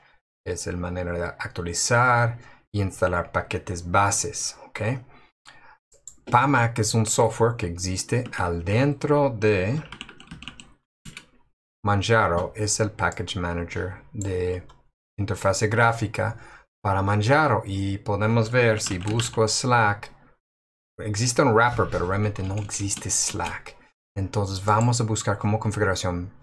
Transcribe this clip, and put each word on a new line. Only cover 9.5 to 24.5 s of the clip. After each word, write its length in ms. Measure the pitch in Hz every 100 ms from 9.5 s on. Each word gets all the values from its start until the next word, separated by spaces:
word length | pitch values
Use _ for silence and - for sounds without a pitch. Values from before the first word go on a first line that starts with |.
| 98 95 151 - - - - - - - - - _ _ _ - - - _ _ _ _ _
Manjaro. 680 | 104 101 104 113 95 85 95
Es 240 | - 104 -
el 100 | 104
package 480 | - 87 - 95 92
manager 640 | 87 85 85 - 90 92 -
de 540 | 110 98 90 90 90 - - _ _ _ -
interfase 500 | 98 92 98 92 107
gráfica 680 | 107 117 117 101 - 101 - - - _ _
para 180 | 104 98
Manjaro. 640 | 98 104 107 147 151 104
Y 340 | 101 98 98 98
podemos 520 | - 101 107 117 110
ver, 300 | 127 117 107
si 180 | - 92
busco 480 | 98 117 117 - 110
Slack, 680 | - 127 120 107 101 - - - _ _ _ _ _ _ -
existe 440 | 107 104 123 -
un 120 | 139
wrapper, 340 | 110 120 123 85
pero 180 | 90 87
realmente 340 | 101 104 101
no 140 | 95 101
existe 520 | 104 - 98 - 95
Slack. 680 | - - 95 87 - - - _ _ _ 101
Entonces 480 | 92 107 98